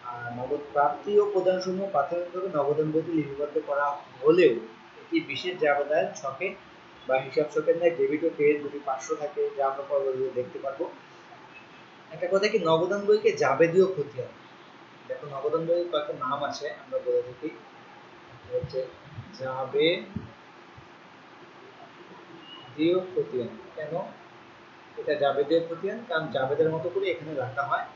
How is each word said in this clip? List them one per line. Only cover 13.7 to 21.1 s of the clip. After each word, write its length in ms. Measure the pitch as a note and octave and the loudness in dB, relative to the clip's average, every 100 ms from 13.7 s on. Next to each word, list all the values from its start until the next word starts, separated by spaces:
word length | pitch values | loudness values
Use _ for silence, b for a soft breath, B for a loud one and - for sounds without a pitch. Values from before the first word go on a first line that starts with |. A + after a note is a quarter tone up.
| F3 F#3 | 6 4
খতিয়ান, 420 | - C#3 B2 - - - - - - - - - | 2 -6 -6 -10 -12 -20 -20 -20 -20 -20 -20 -12
দেখো 200 | - D3 | -10 -8
নগদান 380 | C3+ C#3+ E3 E3 | -6 -2 -2 2
বইয়ের 260 | F3 F3 | 0 2
কয়েকটা 220 | D3+ D3 | -2 -2
নাম 300 | D3 C#3 C#3+ | -6 -4 -2
আছে, 260 | C#3+ - D3 | -4 -6 -8
আমরা 300 | - B2+ C3 B2 | -10 -6 -4 0
বলে 160 | B2 | 0
থাকি, 280 | B2 B2 - - - - - - - - - - - | -2 -8 -10 -10 -20 -20 -20 -20 -20 -20 -20 -20 -6
হচ্ছে 320 | B4 B4+ B4+ - - - - - - | -4 -2 -4 -6 -10 -16 -16 -14 -10
জাবেদীয় 3500 | C3 C3 B2+ C#3 D#3 F3 F#3+ - - - - - - - - - - | -6 -6 -2 4 4 2 -4 -10 -12 -18 -20 -20 -20 -20 -20 -20 -20